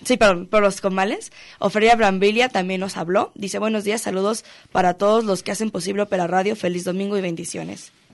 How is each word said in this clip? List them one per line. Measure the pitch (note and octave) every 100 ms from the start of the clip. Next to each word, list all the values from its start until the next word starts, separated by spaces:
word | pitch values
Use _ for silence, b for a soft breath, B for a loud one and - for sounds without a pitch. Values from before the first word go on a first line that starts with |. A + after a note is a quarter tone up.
Sí, | - B3+
perdón, | G#3+ F3 F3+
por | G#3+
los | G3+ -
comales. | G3 F#3+ G3 F#4 - B B B
Ofelia | G3 G#3+ A3 A#3
Brambilia | G#3 F#3+ G3+ G#3+ B3+
también | G#3+ F3+ F#3
nos | F#3+ F#3+
habló. | E3+ F#3+ A4 -
Dice: | G3 G3+
"Buenos | G#3+ A3
días, | G3+ A3+
saludos | G#3 F#3 G3 A3+ B B B
para | F#3 F3+ F3
todos | G3+ A3+ A3
los | F3+
que | -
hacen | G3 A3
posible | F#3+ F3 G3+
Opera | G3+ F#3 E3+
Radio. | F#3 G3 G#3+
Feliz | F3+ F3
domingo | F3+ F3+ G3 G3+
y |
bendiciones". | F3+ E3 E3+ F3+ D#3+ - - _ _